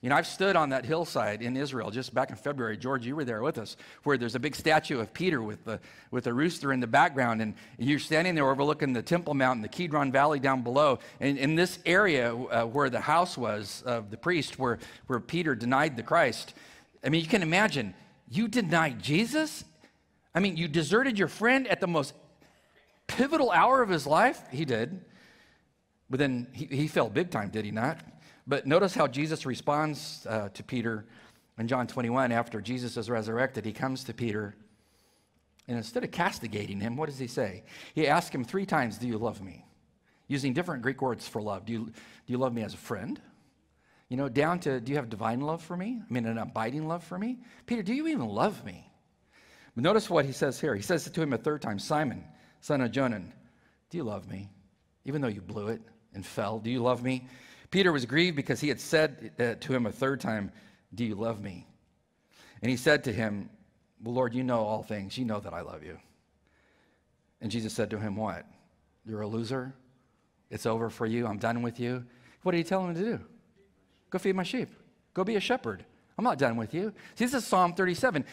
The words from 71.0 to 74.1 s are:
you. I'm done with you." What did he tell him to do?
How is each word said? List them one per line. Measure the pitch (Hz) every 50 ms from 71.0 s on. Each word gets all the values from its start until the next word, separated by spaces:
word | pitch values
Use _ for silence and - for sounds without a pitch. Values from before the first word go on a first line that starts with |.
| 120
you. | 110 113 120 120
I'm | 110 101 98
done | 113 117 117 120
with | 120 117 117 -
you." | 120 120 127 127 120 - - - - - - _ -
What | 185
did | 175 170
he | 165
tell | 170 190 190 185
him | 175 170
to | 165
do? | 196 233 202 - - - - - _ _ _ _ _ _ _ _ _ _ _ _ _ _